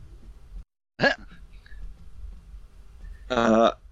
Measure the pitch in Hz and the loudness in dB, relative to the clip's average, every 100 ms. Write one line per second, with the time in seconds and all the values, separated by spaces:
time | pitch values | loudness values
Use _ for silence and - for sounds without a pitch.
0 | - - - - - - - _ _ - | -16 -20 -20 -20 -18 -18 -18 _ _ 0
1 | 269 - - - - - - - - - | 0 0 -10 -20 -20 -20 -18 -14 -14 -14
2 | - - - - - - - - - - | -16 -14 -14 -16 -18 -18 -20 -20 -20 -18
3 | - - - 123 117 110 113 - - | -16 -14 -4 2 6 6 6 2 0